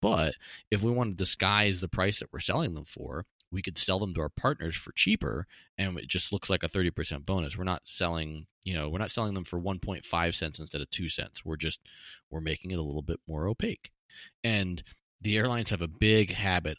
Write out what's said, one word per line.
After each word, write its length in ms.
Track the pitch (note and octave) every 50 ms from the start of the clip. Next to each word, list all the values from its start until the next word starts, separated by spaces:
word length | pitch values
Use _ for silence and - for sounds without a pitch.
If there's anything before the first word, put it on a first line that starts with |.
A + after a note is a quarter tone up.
but 340 | - G#2 G#2+ - D#2 D#2 - - - - - - - _
if 100 | - G2+
we 80 | G2 A#2
want 200 | A#2+ B2 B2 G#2+
to 40 | F#2+ E2+
disguise 600 | F#2+ - - - F#2 F#2+ G#2 G#2 G#2 G#2 F#2+ F2+
the 80 | F#2 E2+
price 300 | - - F#2 G2+ G2+ -
that 120 | - -
we're 80 | - -
selling 360 | - - F#2 C3+ E3 B2 E2+
them 100 | D2+ C#2+
for, 400 | - - - - - - D#2 - - _ _ _ _
we 100 | - F#2+
could 160 | - - E2 -
sell 220 | - - F#2 F#2+
them 140 | G#2 G2 F2
to 80 | E2
our 80 | D#2 D2+
partners 480 | - - - C3+ D3 - - E2 E2 -
for 160 | - - -
cheaper, 540 | - - - A3 - - - G#1+ C2+ F2+ - - - - _ _ -
and 220 | G2 F#2+ F2+ E2
it 80 | - -
just 240 | - F2+ - -
looks 180 | - G2 - -
like 140 | F#2+ F2 -
a 60 | D#2+
thirty 220 | - G2 F#2 F2
percent 340 | - - D#2 - D#2 C#2+ C#2+
bonus. 320 | - G2 F#2+ E2 C#2 D2+ F2+
We're 80 | F#2
not 160 | F#2 F2+ - -
selling, 640 | - - - F#2 E2+ E2+ E2 D#2 D#2 D#2 D#2 D2+ - _ _ -
you 100 | F#2 F2+
know, 160 | D#2+ D2+ D2+
we're 100 | D#2+ F#2
not 120 | G#2+ G2
selling 220 | - - A2+ G#2 G2
them 100 | F#2+ F2
for 160 | - - F2
one 200 | E2+ F#2+ F#2+ F2+
point 260 | - - F#2+ D2+ -
five 280 | - - E2+ E2+ E2+ E2+
cents 260 | - E2 D#2 D2+ -
instead 200 | D#2 D2 - D2
of 100 | C#2+ -
two 180 | - - F#2 D#2+
cents. 340 | - - - - - - -
We're 140 | - D#2 D#2
just, 240 | D#2+ D#2+ - - _ - - - - - - - _ _
we're 80 | - D#2+
making 320 | D#2 D#2+ D#2 - - F2+
it 80 | F#2 E2+
a 40 | D#2+
little 180 | D2 C#2+ D#2
bit 180 | D2 D2+ E2 - _ -
more 220 | D#2+ D2+ D#2 G2
opaque. 420 | A2 - - A3+ - - - - _ _ _ _ - - - - _ _ -
And 360 | A#2 A2+ G#2 G2 F#2 F2 E2+ - - - - _ _ _ _
the 160 | - G#2+ G#2 G#2+
airlines 320 | G#2+ B2+ A#2+ A#2+ A2+ -
have 120 | G#2+ F#2
a 60 | F2 E2
big 460 | D#2+ - A2 G#2+ A2 A2 G#2 F2+ -
habit 440 | - G2+ G2 F#2 F2 E2 D#2 D2+